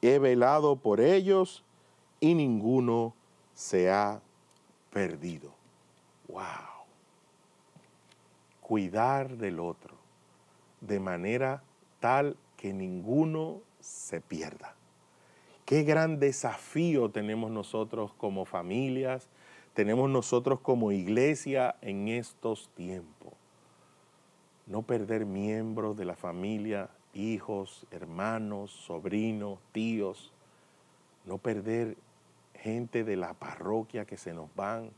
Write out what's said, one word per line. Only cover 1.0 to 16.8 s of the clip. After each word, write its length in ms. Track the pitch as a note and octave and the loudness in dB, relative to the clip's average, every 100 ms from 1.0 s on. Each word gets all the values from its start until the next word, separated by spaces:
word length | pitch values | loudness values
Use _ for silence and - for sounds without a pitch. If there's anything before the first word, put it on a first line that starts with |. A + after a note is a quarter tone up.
ellos 640 | C3 F#3+ F#3+ G3 F#3 - _ _ _ _ _ _ | 8 6 6 4 4 -4 _ _ _ _ _ _
y 140 | D#3 E3+ | 4 6
ninguno 760 | C#3+ A2 A2 B2+ A#2+ A#2 A#2 - _ _ _ | 4 2 4 4 4 2 0 -4 _ _ _
se 380 | - - F#2 F2+ | -14 0 4 6
ha 300 | G2 G#2 G#2+ _ _ _ _ _ _ _ | 4 2 -2 _ _ _ _ _ _ _
perdido." 600 | G2+ F#2 D#2 E2+ D#2+ C#2+ - _ _ _ _ _ _ - | -4 -2 -4 -8 -10 -12 -20 _ _ _ _ _ _ -16
¡Wow! 560 | F#2+ F#2+ - - - - _ _ _ _ _ _ _ _ - _ _ _ _ _ _ _ _ | -12 -10 -10 -14 -18 -20 _ _ _ _ _ _ _ _ -20 _ _ _ _ _ _ _ _
Cuidar 720 | - A2 F#2+ G2+ A#2+ C3+ C3+ A#2+ | -2 0 0 2 2 2 -2 -4
del 240 | G#2 E2 | -4 -4
otro 360 | E2+ E2 - - _ _ _ _ _ _ _ _ | -6 -8 -14 -20 _ _ _ _ _ _ _ _
de 220 | G#2 G2+ | -4 -4
manera 600 | F#2+ F2 F#2 A#2+ C3 C3+ - _ _ _ | -2 -4 -2 0 0 -4 -10 _ _ _
tal 380 | - C3+ C#3+ - _ - | 2 2 2 -4 _ -10
que 160 | G2+ | -8
ninguno 880 | G2 F#2 F2+ G2 C3+ D#3+ D#3 D#3+ E3 - _ | -6 -6 -6 0 2 2 0 -6 -8 -16 _
se 400 | - - - E2 | -20 -16 -10 -10
pierda. 520 | - D#2+ D#2+ - - - _ _ _ _ _ _ _ - - | -8 -10 -10 -12 -18 -20 _ _ _ _ _ _ _ -20 2
Qué 180 | D3 | 2
gran 340 | D3+ D#3 D#3+ D3+ | 4 4 4 2
desafío 920 | C#3 C3 B2+ G#2+ - D3+ | 2 2 -4 -6 -6 0